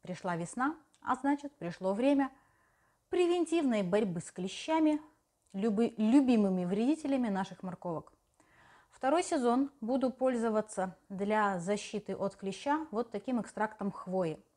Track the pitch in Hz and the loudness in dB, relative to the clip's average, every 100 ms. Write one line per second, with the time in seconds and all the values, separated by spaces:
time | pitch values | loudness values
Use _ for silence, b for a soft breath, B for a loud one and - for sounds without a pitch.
0 | - 180 185 175 170 - 269 330 _ _ | -10 -8 -4 -4 -6 -4 -4 -4 _ _
1 | - 262 277 285 285 _ 170 170 190 202 | -4 -2 0 -2 -4 _ -10 -4 -2 2
2 | 262 285 262 b b b b b b b | 4 4 2 b b b b b b b
3 | _ 359 349 349 330 330 285 220 185 202 | _ 2 4 4 2 2 2 2 2 2
4 | 220 170 - - 185 - - 320 311 302 | 2 -2 -8 -8 -8 -8 -2 4 4 2
5 | - _ _ _ _ 196 226 202 233 - | -4 _ _ _ _ -2 0 2 0 2
6 | 214 269 262 233 196 185 175 202 233 311 | 4 6 6 4 4 2 0 0 0 0
7 | 294 269 240 190 190 175 185 180 180 156 | 0 -2 0 -2 -4 -8 -12 -10 -8 -8
8 | - _ _ _ b b b b b - | -10 _ _ _ b b b b b -4
9 | 262 311 370 320 240 240 277 _ 220 262 | 0 2 2 2 2 2 0 _ -2 0
10 | 262 247 262 240 226 214 214 - 185 - | 0 0 0 2 0 0 -2 -4 -6 -6
11 | _ 190 202 214 208 185 170 208 - 214 | _ -6 0 2 2 0 -2 -4 -4 -8
12 | 202 196 196 - 196 190 - 294 311 214 | -6 -4 -6 -6 -10 -6 -2 -2 -2 -6
13 | 240 202 208 247 196 - 214 - 196 - | -6 -6 -4 -4 -4 -4 -4 -4 -8 -8
14 | - 185 170 151 _ | -4 -2 -2 -4 _